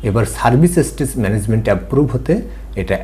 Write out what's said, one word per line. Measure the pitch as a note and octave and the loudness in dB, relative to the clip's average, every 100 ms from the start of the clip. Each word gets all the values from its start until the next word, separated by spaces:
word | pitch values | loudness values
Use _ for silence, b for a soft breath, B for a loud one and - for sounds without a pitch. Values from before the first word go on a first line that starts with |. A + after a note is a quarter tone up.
এবার | A2 G2+ G#2+ | 0 0 0
সার্ভিস | - A#2+ B2 F3 F3 | 0 2 4 4 4
স্টেজ | - - C3+ B2+ | 0 -2 -4 -2
ম্যানেজমেন্ট | G2+ G#2 G2+ G#2+ A2 | 0 0 0 0 2
অ্যাপ্রুভ | - - C3+ C#3+ | 0 0 0 2
হতে | A#2+ - F#3+ - B B - | -2 0 -2 -2 B B -8
এটা | F2+ F#2+ | -4 -4